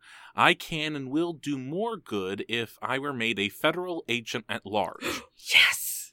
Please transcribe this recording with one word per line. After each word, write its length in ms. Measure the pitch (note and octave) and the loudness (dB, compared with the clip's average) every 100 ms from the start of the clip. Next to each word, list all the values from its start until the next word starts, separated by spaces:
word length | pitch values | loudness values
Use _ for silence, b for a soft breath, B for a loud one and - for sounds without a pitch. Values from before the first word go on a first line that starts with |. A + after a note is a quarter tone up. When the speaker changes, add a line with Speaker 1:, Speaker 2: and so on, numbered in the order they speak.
| B B B | B B B
Speaker 1:
I 200 | - C3+ | 4 6
can 420 | F3 - D#3+ D#3 D3 | 6 0 -4 -4 -4
and 120 | C3 | -2
will 240 | D3 F3 | 0 0
do 240 | D#3+ C#3+ C#3 | -2 -4 -4
more 400 | C3 E3 A#3 G#3+ | -4 -4 -4 -6
good 480 | - G#2 F#2 G2+ - | -6 -4 -2 -4 -2
if 280 | A#2 A2+ - | -2 -2 -6
I 160 | G#2+ C3 | -4 -2
were 140 | C#3+ | -2
made 260 | C3 A2+ G2+ | -2 0 2
a 100 | G2+ | 0
federal 540 | - D3+ E3 F3+ E3 - | 2 0 0 -2 -4 -2
agent 360 | A#2 A2+ A#2+ - | -4 -2 -6 -4
at 180 | G2 G2 | -6 0
large. 380 | G#2 F#2 - | 2 2 0
Speaker 2:
<gasps> 500 | - - - _ - | -6 -6 -8 _ 2
Yes! 560 | C6+ - - - - - | 6 6 4 -4 -6 -6